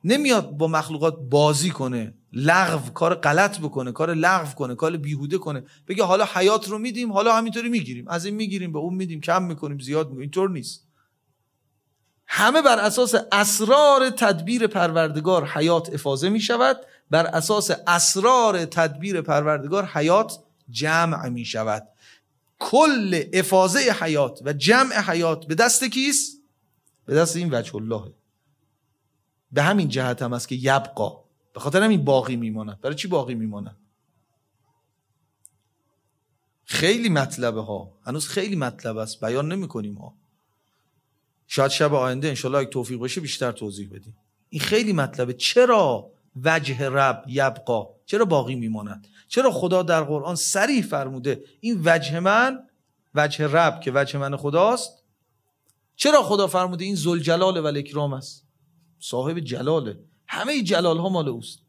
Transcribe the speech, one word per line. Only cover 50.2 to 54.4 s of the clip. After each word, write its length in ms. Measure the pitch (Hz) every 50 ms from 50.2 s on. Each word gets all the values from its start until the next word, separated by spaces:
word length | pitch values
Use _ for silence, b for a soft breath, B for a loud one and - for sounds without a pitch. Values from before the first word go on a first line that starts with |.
| 135 170 180
صریح 480 | 160 - - - 196 208 254 285 240 185
فرموده 600 | - - 143 135 131 135 131 123 139 131 B B B B B
این 220 | - 226 240 185 156
وجه 340 | 170 165 165 - 139 156 165
من، 400 | 180 190 208 226 247 262 269 254 - _ _ _ _ _ _ _ _ _ _
وجه 320 | 147 147 147 147 - 151
رب 320 | 147 139 165 170 156 165 165
که 120 | - 139 123
وجه 240 | 139 139 139 - 143
من 160 | 139 139 139
خداست، 680 | 131